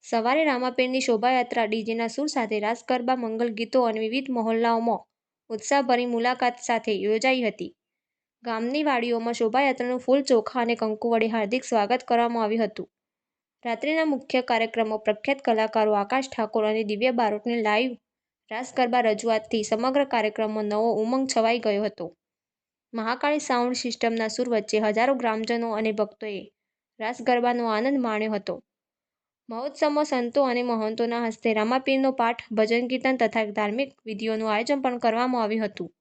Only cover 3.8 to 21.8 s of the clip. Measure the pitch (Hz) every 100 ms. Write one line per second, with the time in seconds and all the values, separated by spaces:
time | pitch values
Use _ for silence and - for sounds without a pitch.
3.8 | 240 220 220 254 269 247 226 226 233 233
4.8 | 233 208 - _ _ _ _ 220 - 277
5.8 | 254 240 247 233 240 254 247 240 - 233
6.8 | 226 202 196 220 254 262 233 202 175 -
7.8 | _ _ _ _ _ _ 233 226 233 285
8.8 | 302 254 240 233 226 233 226 240 277 262
9.8 | 247 247 247 269 269 240 220 254 233 233
10.8 | 220 214 233 226 220 226 208 247 - 233
11.8 | 208 247 - 233 233 233 220 226 214 214
12.8 | - _ _ _ _ _ _ _ 240 226
13.8 | 277 320 320 269 - 254 247 233 220 233
14.8 | 220 214 220 214 - 277 - 220 220 220
15.8 | 214 208 202 262 269 - 214 220 214 220
16.8 | 214 208 254 240 220 208 240 233 214 214
17.8 | 254 233 _ _ _ _ _ 220 254 -
18.8 | 247 247 233 214 226 220 220 226 214 220
19.8 | 247 269 269 240 214 214 220 214 208 208
20.8 | 226 208 220 262 269 247 226 233 220 202